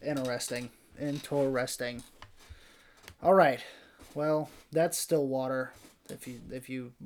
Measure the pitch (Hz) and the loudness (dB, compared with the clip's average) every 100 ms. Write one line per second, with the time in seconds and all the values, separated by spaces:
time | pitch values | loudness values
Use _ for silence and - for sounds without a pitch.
0 | - 143 127 120 - 123 123 - _ - | -4 -2 -2 -4 -4 -6 -8 -14 _ -8
1 | 147 147 - 143 135 127 127 - 123 120 | -4 -4 -2 0 2 2 -2 -2 -6 -6
2 | - - - - - - - - - - | -12 -18 -20 -20 -20 -20 -20 -20 -20 -20
3 | - - 160 190 151 120 - - - - | -20 -2 6 8 8 4 -4 -18 -20 -20
4 | - 147 151 156 151 - - 156 165 - | -12 -4 0 0 -2 -10 -4 2 2 0
5 | - 160 139 131 131 131 127 - - - | 0 2 2 0 0 -2 -4 -10 -20 -20
6 | - - - 120 92 127 131 131 123 - | -14 -12 -12 -14 -12 -12 -8 -8 -10 -12